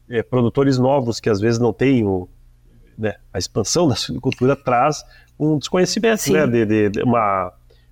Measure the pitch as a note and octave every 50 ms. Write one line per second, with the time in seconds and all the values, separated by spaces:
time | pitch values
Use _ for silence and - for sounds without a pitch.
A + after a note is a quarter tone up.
0 | _ - A#2+ A2+ - - B2+ B2+ A#2+ A2+ - C#3 C#3 C#3 C3 B2+ B2 C3 C#3+ C#3+
1 | A#2+ A#2 G#2 - - A#2 G#2+ G2 G#2+ A#2 A#2 A#2 A#2+ A2+ G2 - B2+ C#3 C3+ A#2+
2 | G#2+ G2 F#2+ F2+ F2+ - - - - - - _ _ - - - - _ - -
3 | A2 G#2 - - - - - F#2+ - - - A#2+ G2 - - E3+ F3+ C#3 A2+ -
4 | - - C3+ B2+ - C3 - - B2 C3 C#3 - - B2+ A#2+ A#2+ D3 D#3 D3+ -
5 | - - - - - _ _ - D3+ D#3 D#3 C#3 - - - F#3 F3+ F3 - G#3+
6 | A#3 A3+ A3 - - - F#3+ F#3 D3 B2 A#2 A#2 A2 G#2 G#2+ G#2+ G#2 G2+ G2+ -
7 | - B2 A#2 A#2 G#2+ G2+ G2 F#2+ F2+ F2+ - _ _ _ - _ _ _